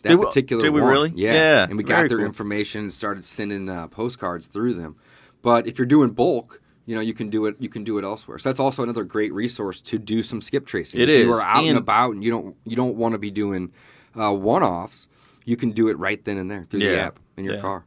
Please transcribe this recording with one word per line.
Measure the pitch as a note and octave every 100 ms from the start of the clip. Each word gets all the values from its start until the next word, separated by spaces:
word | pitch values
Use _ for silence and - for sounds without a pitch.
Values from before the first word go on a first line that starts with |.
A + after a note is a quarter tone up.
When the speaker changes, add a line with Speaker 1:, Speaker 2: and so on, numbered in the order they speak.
Speaker 1:
That | -
Speaker 2:
Did | F3
we, |
Speaker 1:
particular | G#3+ C#3 C3 A#2
Speaker 2:
did | D3+
we | D3+
Speaker 1:
one. | C3
Speaker 2:
really? | C#3 D#3
Speaker 1:
Yeah. | D3+ G#2
Speaker 2:
Yeah. | D#3 D#3 C#3
Speaker 1:
And | F#2 G#2
we |
Speaker 2:
Very | G#2+ -
Speaker 1:
got | D#3
their | A#2
Speaker 2:
cool. |
Speaker 1:
information | G#2 - G#2 G#2 G#2 G#2+
and | G#2
started | - G#2 G2
sending, | - - G#2 G2+ F#2+
uh, | F2+ D#2+
postcards | - A#2+ B2 F#2 F2 -
through | G2+ A#2+
them. | F#2+ D#2+ D#2 _ - _ _
But | A#2+ A#2 A2+
if | A2+
you're |
doing | B2 D3+ C3
bulk, | G#2 D3 B2+ - - _ _ -
you |
know, | A2
you | A2
can | A2+ A2
do | G#2+
it, | G#2+ G#2
you | A#2
can | A2+
do | G#2+ G#2
it |
elsewhere. | G2 A2 - -
So | C3
that's | B2+
also | C3+ C3
another | A#2+ A2+
great | F2+ A2 G#2
resource | F2+ A#2 - G2+ -
to | - G#2+
do | G#2+ A2+
some | A2 A2+
skip | - C#3
tracing. | - G2 - -
Speaker 2:
It | B2+
Speaker 1:
If | D3
you | A#2+
Speaker 2:
is. | A2+
Speaker 1:
are |
out | F#2+ A#2
and | D#3+
Speaker 2:
And | B2
Speaker 1:
about | - G#2+ B2
and | G#2
you | A2
don't, | A#2 F2+ -
you | A2
don't | A#2 B2+
wanna | A2 A#2 A2
be | G#2
doing, | G2 G2+ F#2+ F2+ _ - - _ A2
uh, | G#2+
one-offs, | G2 G2+ D#3+ C3+ F2 F2+ - - _ _ _
you | -
can | A#2+ B2
do | G#2+ A2
it | D#2
right | F#2+ G#2
then | - G2
and | F#2
there | G2+
through | E2 G2+
the | G2+
Speaker 2:
Yeah. | E2+ -
Speaker 1:
app | - _ -
in |
your | F#2+
Speaker 2:
Yeah. | G2+
Speaker 1:
car. | G2 F#2+